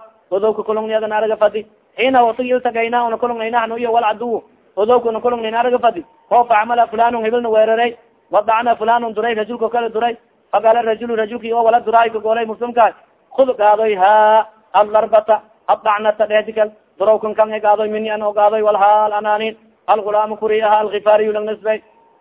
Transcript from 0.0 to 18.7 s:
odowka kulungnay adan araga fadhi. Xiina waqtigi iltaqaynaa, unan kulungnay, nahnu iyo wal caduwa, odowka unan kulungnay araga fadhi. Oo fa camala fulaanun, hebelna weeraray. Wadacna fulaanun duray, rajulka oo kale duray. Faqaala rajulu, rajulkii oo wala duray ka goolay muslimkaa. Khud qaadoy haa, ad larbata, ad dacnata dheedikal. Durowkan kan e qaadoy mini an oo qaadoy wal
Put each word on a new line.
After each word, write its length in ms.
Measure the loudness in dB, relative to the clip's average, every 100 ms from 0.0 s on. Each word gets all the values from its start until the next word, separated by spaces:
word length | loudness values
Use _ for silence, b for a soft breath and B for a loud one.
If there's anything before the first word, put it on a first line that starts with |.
| -2 _ -6
odowka 340 | -2 -2 -2
kulungnay 320 | -4 -4 -2 -4
adan 140 | -2
araga 260 | -4 -2 0
fadhi. 280 | 0 -2 -12 _ _ -4
Xiina 260 | 0 2
waqtigi 260 | 2 0 -2
iltaqaynaa, 580 | -2 -2 -4 -2 -2 -2
unan 100 | -4
kulungnay, 300 | -4 -4 -4
nahnu 280 | -2 -2 -4
iyo 140 | -2
wal 120 | 0
caduwa, 380 | 0 -2 -4 -6 -8 _ _ -4
odowka 340 | 2 2 0
unan 120 | -2
kulungnay 320 | -4 -4 -4 -2
araga 240 | 0 2
fadhi. 260 | 0 -2 -12 _ 0
Oo 120 | 0 2
fa 100 | 2
camala 280 | 2 0 0
fulaanun, 360 | 0 0 0 -2
hebelna 240 | -2 0
weeraray. 480 | 2 2 2 -2 -4 _ _ -4
Wadacna 440 | -2 0 0 0 -2
fulaanun 380 | 2 0 0
duray, 220 | -4 -4 -4
rajulka 300 | -6 -4 -4
oo 40 |
kale 200 | -4 -4
duray. 280 | -4 -4 -6 _ _ -4
Faqaala 300 | 0 2 2
rajulu, 340 | 0 -4 -4 -4
rajulkii 380 | -4 -6 -6
oo 100 | 0
wala 160 | 2 2
duray 300 | 2 2 2
ka 100 | -2
goolay 260 | -2 -2 -4
muslimkaa. 480 | -6 -6 0 0 0 _ _ _ 0
Khud 200 | 0 2
qaadoy 380 | 2 4 2 2
haa, 520 | 4 6 6 4 0 _ _
ad 160 | 0 2
larbata, 520 | 2 2 2 2 -2 _ _ -2
ad 120 | -2
dacnata 420 | 0 0 0 -2 0
dheedikal. 440 | 0 -2 -2 -4 _ _ -4
Durowkan 360 | 0 0 0 0
kan 180 | -2
e 60 | 0
qaadoy 300 | 0 0 0
mini 200 | -4 -4
an 140 | -4
oo 100 | -4
qaadoy 280 | 2 2 2
wal 160 | 0